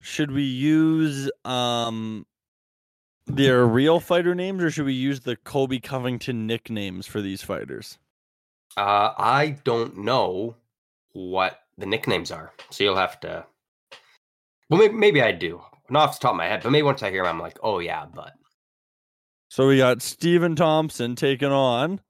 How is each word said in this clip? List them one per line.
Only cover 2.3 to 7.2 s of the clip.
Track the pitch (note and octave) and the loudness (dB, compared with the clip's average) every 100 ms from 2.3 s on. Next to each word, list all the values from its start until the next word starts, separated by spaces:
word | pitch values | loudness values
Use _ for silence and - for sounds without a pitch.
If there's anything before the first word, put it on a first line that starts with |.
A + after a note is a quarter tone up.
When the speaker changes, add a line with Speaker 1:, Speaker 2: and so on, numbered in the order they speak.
| _ _ _ _ _ _ _ _ _ - | _ _ _ _ _ _ _ _ _ -6
Speaker 1:
their | B2+ C3+ B2+ A#2+ | 2 4 6 6
real | A#2 D3 E3+ | 4 4 2
fighter | - F3 F3 F3+ | 2 0 2 -2
names, | F#3 G3 | -4 -2
or | E3+ | -2
should | D3+ C#3 | -2 -4
we | |
use | C3 C3+ C#3 | -2 -2 -4
the | B2 A#2 | -6 -8
Colby | - C#3 C3+ B2+ | -6 -2 -2 -4
Covington | - C3 B2 B2 - A#2+ A2 | -6 -6 -4 -6 -6 -6 -4
nicknames | A#2 - A2 G2 F#2 - | -6 -4 -6 -6 -8 -8
for | G#2+ | -8